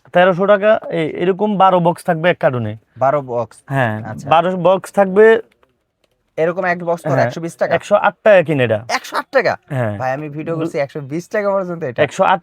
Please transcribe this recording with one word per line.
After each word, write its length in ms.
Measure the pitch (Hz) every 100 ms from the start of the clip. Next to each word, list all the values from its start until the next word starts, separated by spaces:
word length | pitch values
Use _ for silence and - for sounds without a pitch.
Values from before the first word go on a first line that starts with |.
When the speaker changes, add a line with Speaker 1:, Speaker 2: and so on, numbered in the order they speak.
| _
Speaker 1:
তেরোশো 320 | 175 185 175 196
টাকা, 320 | 202 214 220 -
এই, 200 | 170 156
এরকম 480 | - 180 185 214 190
বারো 220 | 190 185
বক্স 240 | 170 165
থাকবে 260 | - 165 165
এক 80 | -
কার্টুনে। 400 | 160 123 110 110 _ 117
Speaker 2:
বারো 240 | 131 147
বক্স? 360 | 131 120 113 _ -
Speaker 1:
হ্যাঁ, 340 | 139 120 107
Speaker 2:
আচ্ছা। 260 | 107 110 -
Speaker 1:
বারো 280 | 160 170 185
বক্স 340 | 170 190 -
থাকবে। 500 | - 196 185 226 226 - _ _ _ _ _ _ _ _ -
Speaker 2:
এরকম 280 | 160 175 180
এক 180 | 175
বক্স 200 | 170 170
করে 100 | 156
Speaker 1:
হ্যাঁ, 120 | 135 120
Speaker 2:
একশো 160 | 170
বিশ 140 | 165 -
টাকা? 200 | - -
Speaker 1:
একশো 200 | - 202
আট 200 | 202 -
টাকা 200 | 220 190
কিনে 200 | 160 147
এটা। 220 | 120 107 120
Speaker 2:
একশো 280 | 247 - 226
আট 80 | -
টাকা? 260 | 269 170 - -
Speaker 1:
হ্যাঁ। 280 | 135 113 104
Speaker 2:
ভাই, 140 | 131
আমি 180 | 135 151
ভিডিও 260 | 147 156 165
Speaker 1:
দু- 80 |
Speaker 2:
করছি 140 | 160 160
একশো 240 | 143 156
বিশ 260 | 135 156 -
টাকা 220 | 214 202
পর্যন্ত 340 | 196 185 170
এটা। 200 | 151 120
Speaker 1:
একশো 200 | 147 -
আট 180 | 180 180